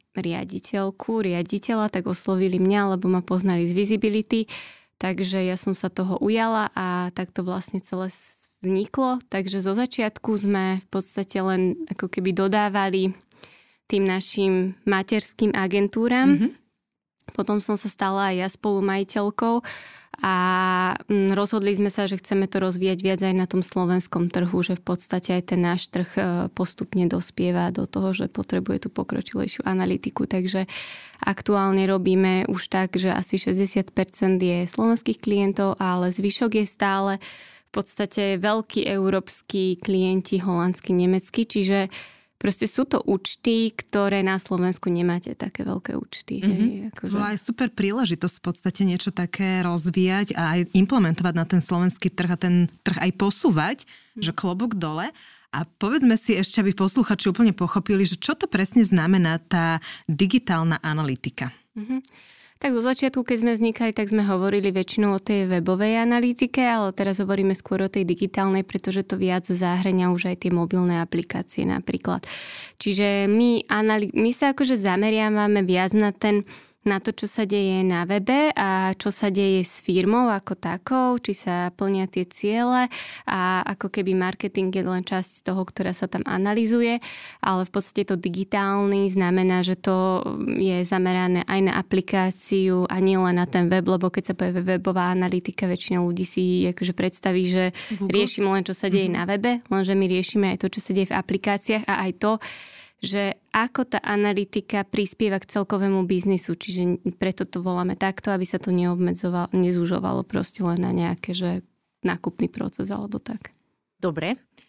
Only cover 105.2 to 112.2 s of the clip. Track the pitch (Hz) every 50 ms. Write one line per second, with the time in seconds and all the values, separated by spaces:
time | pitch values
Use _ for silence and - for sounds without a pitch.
105.2 | 220 208 190 190 - - - 208 196 - 214 190 196 196 196 190 185 175 196 180
106.2 | 180 196 190 175 - - 165 - - - 180 180 180 175 180 - - 175 175 -
107.2 | 185 190 185 - 185 175 - 180 175 185 180 180 180 180 190 180 196 190 190 -
108.2 | - 208 196 185 185 - - 180 - 196 180 175 180 175 175 175 180 175 175 175
109.2 | - 180 175 175 175 - - 185 180 180 180 175 170 170 185 - 190 190 190 190
110.2 | 185 - - 190 180 - - - 185 175 170 175 180 185 180 175 170 170 180 -
111.2 | - - 180 180 185 175 180 180 - _ _ _ _ _ _ _ - 180 175 170